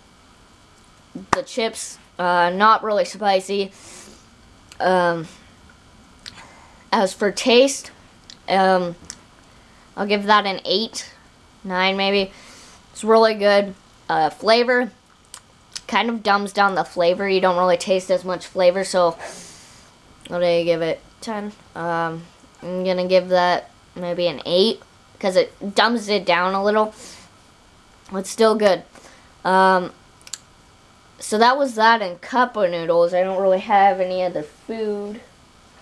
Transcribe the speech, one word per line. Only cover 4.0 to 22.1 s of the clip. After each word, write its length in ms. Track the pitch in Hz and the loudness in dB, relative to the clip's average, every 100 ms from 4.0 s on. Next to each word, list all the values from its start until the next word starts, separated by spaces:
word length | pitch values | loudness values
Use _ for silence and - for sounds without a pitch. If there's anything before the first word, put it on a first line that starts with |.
| - - - - - - - - | -20 -20 -20 -20 -20 -20 -18 -4
Um, 480 | 180 185 175 170 160 - - - - _ _ - - - - - - - - - - | 0 2 0 -2 -8 -18 -20 -20 -20 _ _ -20 -20 -20 -20 -20 -20 -20 -20 -20 -4
as 220 | 220 190 | 0 0
for 180 | - 202 | 0 -4
taste, 600 | 190 254 240 277 - - - - _ - - - | -2 2 4 4 0 -12 -20 -20 _ -20 -14 -2
um, 480 | 190 190 185 175 175 - - _ _ - - - _ - - | 2 4 2 -2 -8 -18 -20 _ _ -20 -20 -20 _ -14 -8
I'll 100 | 202 | -4
give 180 | 208 | -2
that 220 | 202 208 202 | 2 2 2
an 140 | 185 | -4
eight, 480 | - 190 226 - - - _ _ _ _ | -4 -4 -4 -10 -14 -18 _ _ _ _
nine 340 | 196 185 190 196 | -8 -2 0 0
maybe. 360 | 196 202 190 - - - - - _ | 0 0 -2 -8 -20 -20 -20 -20 _
It's 120 | - | -6
really 300 | 214 226 220 | 2 4 4
good. 400 | 214 202 202 196 190 _ _ - | 2 2 2 0 -8 _ _ -4
Uh, 220 | 165 151 | -2 -2
flavor, 640 | - 196 233 240 247 240 - _ _ _ - _ _ _ - - | -2 2 2 2 0 -2 -8 _ _ _ -20 _ _ _ -20 -4
kind 200 | 196 226 | -2 -2
of 140 | 226 | -2
dumbs 300 | 202 202 202 | 0 0 0
down 240 | 202 202 175 | 0 0 0
the 80 | |
flavor. 440 | 170 185 170 180 196 | -4 0 0 0 0
You 120 | 185 | 2
don't 180 | 185 175 | 2 2
really 180 | 185 175 | 2 0
taste 320 | 208 185 185 | 0 -2 0
as 160 | 180 | -4
much 220 | 180 175 - | -4 -8 -6
flavor, 380 | 196 180 190 | 0 2 2
so 340 | 185 185 170 165 - - - - - - - _ _ - - | 0 0 0 -2 -12 -16 -20 -20 -20 -20 -20 _ _ -20 -10
what 100 | 175 | -2
do 80 | 175 | 0
you 180 | 170 | 2
give 160 | 170 165 | 0 0
it? 200 | 165 - - - | -2 -6 -10 -16
Ten. 320 | 233 208 208 - - | -10 -10 -10 -14 -18
Um, 480 | - 170 165 165 | -10 -6 -4 -4